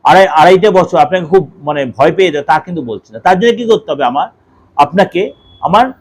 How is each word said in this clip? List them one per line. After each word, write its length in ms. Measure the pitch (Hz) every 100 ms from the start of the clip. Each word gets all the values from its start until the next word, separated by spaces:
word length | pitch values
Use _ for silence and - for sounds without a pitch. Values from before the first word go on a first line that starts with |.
আড়াই, 240 | 139 175 190
আড়াইটে 420 | 156 165 185 208
বছর 280 | 185 170 170
আপনাকে 280 | 147 185
খুব 260 | 156 190 156
মানে 300 | - 147 147
ভয় 260 | 131 113 156
পেয়ে 200 | 170 185
যায়, 120 | 143
তা 160 | - 160
কিন্তু 220 | 180 170
বলছি 320 | 120 101 _
না। 60 | 110
তার 200 | 180 185
জন্য 140 | 233
কি 120 | 226
করতে 260 | 226 214 -
হবে? 120 | 143
আমার, 240 | 127 135 196 _ _ _ _
আপনাকে 580 | - 147 175 180 175 214 - _ _
আমার 320 | 147 202 262 -